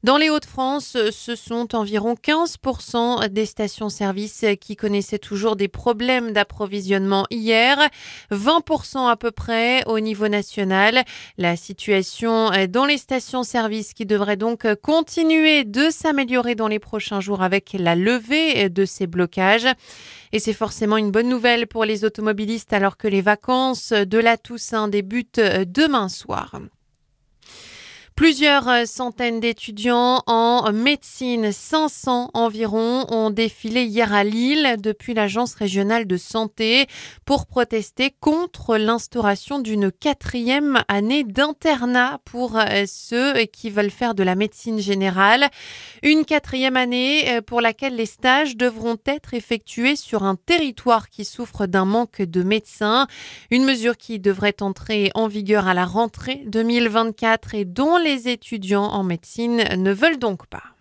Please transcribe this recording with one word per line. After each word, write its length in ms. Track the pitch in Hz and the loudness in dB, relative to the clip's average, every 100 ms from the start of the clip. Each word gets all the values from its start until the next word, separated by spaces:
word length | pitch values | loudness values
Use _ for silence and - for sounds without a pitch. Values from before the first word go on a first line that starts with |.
Dans 140 | 214 285 | 4 4
les 140 | 311 | 4
Hauts-de-France, 640 | 302 - - 262 285 254 254 220 | 0 -4 -6 -4 -4 -4 -2 -2
ce 240 | 214 - 233 | -2 -10 -10
sont 400 | - 233 233 233 | -6 -6 -4 -4
environ 400 | 208 208 214 240 | -2 -2 -2 -4
quinze 400 | - 311 339 - | 0 0 0 -4
pour 240 | 269 240 | -6 -6
cent 400 | - 240 233 247 220 | -4 -2 0 0 -2
des 180 | 196 214 | -2 -4
stations-service 1000 | - 208 - 214 - 202 190 214 - 220 202 | -4 -6 -6 -8 -4 -4 -4 -8 -2 -2 -2
qui 140 | - | -6
connaissaient 460 | 208 214 202 196 208 | -6 -2 -2 -2 -8
toujours 340 | - 202 220 | -6 -4 -2
des 140 | 214 196 | -2 -4
problèmes 640 | - - 220 247 254 233 | -2 -2 -2 0 0 0
d'approvisionnement 920 | 208 202 - 202 202 190 196 190 196 196 | 0 -2 -2 -6 -6 -2 0 2 0 0
hier, 480 | 233 220 220 240 285 294 - - - - | -4 2 4 4 4 2 0 -20 -20 -8
vingt 320 | 202 220 330 | -2 2 2
pour 220 | - 311 | 2 -4
cent 220 | - 269 254 | -4 -2 0
à 80 | |
peu 160 | 226 233 | 2 -2
près 540 | - - 226 233 254 - | -6 -4 0 2 2 0
au 140 | 220 | -2
niveau 260 | 220 202 214 | -2 -2 0
national. 800 | 208 196 - 196 190 202 240 247 - - - | 0 -4 -4 0 4 4 4 0 -8 -18 -4
La 160 | 175 | -2
situation, 960 | 170 - 196 - 196 190 - 226 226 220 | -2 -6 -12 0 0 0 -4 0 2 2
euh, 140 | 196 190 | 2 0
dans 200 | 208 277 | 2 2
les 120 | 285 | 0
stations-service 960 | - 262 - 254 240 247 220 214 208 | -2 -6 -4 -6 -2 -2 -2 -4 -8
qui 120 | - 214 | -10 -2
devrait 300 | 208 202 208 | 0 2 0
donc 300 | 220 233 226 208 | -2 -2 0 0
continuer 800 | - 311 330 - 320 320 311 302 | 2 0 0 0 2 4 4 4
de 260 | 226 208 302 | 2 0 0
s'améliorer 680 | 311 320 285 254 247 240 226 | 2 -2 0 0 0 0 -2
dans 100 | 220 | -2
les 140 | 214 | -2
prochains 400 | 214 220 - 202 | -4 -8 -4 -6
jours 240 | 190 202 | -4 -2
avec 320 | 185 196 - 196 | 0 0 -2 -2
la 160 | 175 | 0
levée 760 | 170 190 247 220 294 320 262 196 | 2 2 0 0 0 2 2 0
de 140 | 180 | 0
ces 220 | 196 - 185 | -2 -2 -4
blocages. 640 | 170 175 - 185 220 240 247 - - - - - | 0 -2 2 2 4 2 -2 -6 -20 -20 -20 -6
Et 80 | 220 | -4
c'est 120 | - | -2
forcément 440 | 208 214 - 214 220 | -2 -4 -2 0 2
une 160 | 208 | 2
bonne 160 | 202 240 | 2 2
nouvelle 400 | 254 240 233 233 | 2 2 2 0
pour 160 | 226 | -2
les 200 | 214 214 | -2 0
automobilistes 680 | 214 214 214 208 214 226 - | -2 -2 -2 -2 -2 -6 -2
alors 240 | 208 196 - | 0 0 0
que 100 | 220 | 0
les 140 | 196 | 2
vacances 720 | 190 208 - 254 262 247 - | 2 0 0 0 0 -2 -2
de 260 | 220 196 214 | 0 2 2
la 180 | 233 226 | 2 2
Toussaint 520 | - 240 - 226 214 | -4 -12 -6 -2 0
débutent 500 | 208 196 233 240 - | -2 -2 -6 -4 2
demain 680 | 208 190 185 185 311 269 190 | 2 2 -2 0 2 2 -2
soir. 500 | - - - - - - _ _ _ _ _ _ _ - - - - - - - - | -8 -8 -8 -8 -14 -18 _ _ _ _ _ _ _ -20 -20 -20 -20 -20 -20 -14 2
Plusieurs, 520 | 320 269 294 285 247 | 4 4 4 4 4
euh, 160 | 247 | 2
centaines 560 | 233 - 247 - 247 226 | 2 -4 -8 -2 -2 0
d'étudiants 840 | 233 226 - 208 226 240 247 254 - | -2 -4 -10 -4 2 4 4 2 2
en 440 | 226 233 240 220 | 2 4 4 2
médecine, 800 | 208 247 294 - - 254 240 214 | 2 2 0 -4 -8 -4 0 0
cinq 380 | 196 - 311 311 | -2 -2 0 0
cents 420 | - - 247 247 | -2 -2 -2 -2
environ, 800 | - 233 214 220 214 226 254 262 | -2 -2 -2 -2 0 0 -2 -2
ont 180 | 226 220 | 0 0
défilé 520 | 208 226 - 220 233 240 | 0 -2 -2 -4 -2 0
hier 260 | 208 226 | 0 2
à 100 | 202 | 2
Lille 540 | 202 220 247 302 285 226 | 2 0 2 2 2 0
depuis 360 | 208 208 - | -2 -6 -4
l'agence 400 | 226 208 202 240 | -2 0 0 -4
régionale 520 | - 208 190 196 233 214 | -2 -2 0 0 0 0
de 100 | 180 | -4
santé 680 | - 220 220 - 220 247 277 - - - | -2 -4 -4 -2 2 4 2 -4 -20 -20
pour 220 | - 277 - | -2 0 0
protester 680 | - 240 226 202 - 262 _ | -2 0 -2 -6 -2 -4 _
contre 560 | - 311 359 - - 220 | 0 0 -2 -8 -2 0
l'instauration 840 | 214 233 - 240 214 196 - 285 | 2 0 -2 -2 0 0 -4 -6
d'une 320 | 226 214 196 | -2 0 0
quatrième 960 | - 294 277 - 254 233 269 294 254 - | 0 -4 -4 -6 -4 0 0 2 0 2
année 380 | 202 214 285 | 0 2 0
d'internat 960 | 247 196 294 302 320 277 240 247 247 285 | 0 0 0 0 0 0 2 2 0 -2
pour, 320 | - 240 247 220 | -12 -6 -2 0
euh, 280 | 214 202 202 | 2 2 -2
ceux 600 | - - 233 269 262 220 | -6 -6 -2 0 2 -2
qui 220 | - 226 | -4 -6
veulent 220 | 202 208 | -2 -2
faire 240 | - 240 | 0 -2
de 80 | 202 | 0
la 140 | 185 185 | 0 2
médecine 420 | 208 - 240 220 | -2 -4 -6 -4
générale. 720 | 196 196 190 185 196 240 277 - - - - - | -2 0 0 4 6 6 4 -2 -18 -18 -20 -2
Une 200 | 294 311 | 4 4
quatrième 520 | 302 302 - 262 262 254 | 4 0 0 -2 0 2
année, 520 | 247 247 254 302 277 | 0 0 2 2 2
euh, 120 | 240 | -2
pour 180 | 220 240 | -2 -2
laquelle 360 | 233 220 269 247 | -2 -2 -6 -4
les 100 | 220 | -6
stages 500 | - 254 262 302 226 | 0 2 4 2 0
devront 400 | 247 220 226 233 - | 0 0 -4 -4 -4
être 280 | 294 - | -6 -4
effectués 600 | 240 - 233 - - 247 294 | -8 -4 -6 -6 -2 0 0
sur 260 | - 220 | -2 -2
un 140 | 196 190 | 0 -2
territoire 720 | - 339 302 233 247 226 208 | 0 0 0 -4 2 2 0
qui 160 | - | -14
souffre 420 | 208 - - - 196 | -14 -10 -12 -4 0
d'un 180 | 190 | 2
manque 380 | 190 220 240 - | 2 2 -2 -4
de 220 | 190 175 | -4 0
médecins. 640 | 180 214 - - 214 233 269 - - - - | 0 0 -2 -4 0 2 0 -4 -20 -20 0
Une 140 | 247 | 2
mesure 320 | 269 262 226 233 | 2 2 0 -2
qui 240 | - 220 | -8 -2
devrait 420 | 196 190 202 202 | -2 0 0 -2
entrer 480 | 202 196 - 214 196 - | -6 -6 -4 0 0 0
en 100 | 220 | -2
vigueur 400 | 208 202 214 190 | -2 2 2 4
à 80 | |
la 100 | 180 | 2
rentrée 600 | 180 185 233 - - 269 262 | 2 0 0 -2 -8 -8 -4
deux 160 | 214 | -2
mille 260 | 226 240 233 | 2 2 2
vingt-quatre 680 | 214 226 220 226 220 - 214 | 2 -2 -2 0 0 -2 -6
et 80 | |
dont 340 | 196 180 285 349 | -6 0 2 4
les 240 | 320 277 233 | 2 -2 -2
étudiants 600 | 240 - 226 190 202 208 | -6 -6 -8 0 0 0
en 140 | 208 | -2
médecine 600 | 190 170 - - 233 233 214 185 | -2 -4 -6 -6 -2 2 0 2
ne 120 | 190 | 0
veulent 280 | 196 302 302 | 2 2 2
donc 280 | 233 185 - | -4 -4 -10
pas. 160 | - - _ | -18 -18 _